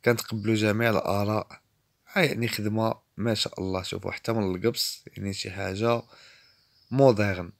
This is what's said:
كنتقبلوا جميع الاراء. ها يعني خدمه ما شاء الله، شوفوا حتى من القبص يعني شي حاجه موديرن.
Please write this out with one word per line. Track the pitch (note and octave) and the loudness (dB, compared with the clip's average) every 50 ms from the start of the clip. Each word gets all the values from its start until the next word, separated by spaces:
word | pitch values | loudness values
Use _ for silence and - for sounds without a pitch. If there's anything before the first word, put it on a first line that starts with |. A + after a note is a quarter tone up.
| - | 4
كنتقبلوا | A#2+ A#2+ A2+ - - A2+ A2 G2+ G#2+ A2+ | 4 2 2 0 -6 -6 -4 0 0 2
جميع | G#2+ G#2 G#2+ G2+ G#2+ A#2 A#2 | 2 4 2 2 4 2 2
الاراء. | A2 E2 - - F#2+ G2+ G#2 G2+ G#2+ G#2+ - _ - - _ _ _ _ _ _ _ _ _ _ - | 2 2 2 2 0 0 0 0 0 -2 -4 _ -14 -20 _ _ _ _ _ _ _ _ _ _ 0
ها | G3+ | 2
يعني | F3 C#3 C3+ - A#2 A2+ | 2 2 2 -2 -4 -4
خدمه | - - G#2 G#2+ G#2+ A2 A2+ A2 - - _ _ _ - | -4 -4 -4 -2 -2 0 0 -2 -2 -4 _ _ _ -4
ما | G2 A#2 A2 | -2 -2 0
شاء | G#2 - - - - | 0 -2 -6 -4 -6
الله، | F#2 F#2+ F#2+ F#2 F#2 | -6 -4 -4 -4 -6
شوفوا | - - G#2 F#2+ F#2+ | -6 -8 -8 -8 -8
حتى | F#2 - _ - A2+ | -10 -8 _ -4 -2
من | A2+ G#2 F#2+ F#2 | 0 0 -2 -2
القبص | F2+ G2 A2+ B2 - - - - - _ - | 0 -2 -2 -2 0 -4 -6 -6 -10 _ -18
يعني | _ - G2 G2 G2 | _ -8 -8 -8 -6
شي | - - G2+ | -6 -8 -10
حاجه | F#2+ G2 G2 F#2+ F#2+ G2 A2 A#2 A#2 A#2 - _ - - - - - _ _ _ _ _ _ _ _ _ _ _ | -8 -8 -6 -6 -4 -2 0 0 0 0 -2 _ -20 -20 -20 -20 -20 _ _ _ _ _ _ _ _ _ _ _
موديرن. | A#2 C3 C#3 C3+ A#2 G2+ G#2+ G2+ F#2+ F2+ F2 E2+ - _ | 2 6 6 6 8 6 4 0 0 -2 -6 -10 -12 _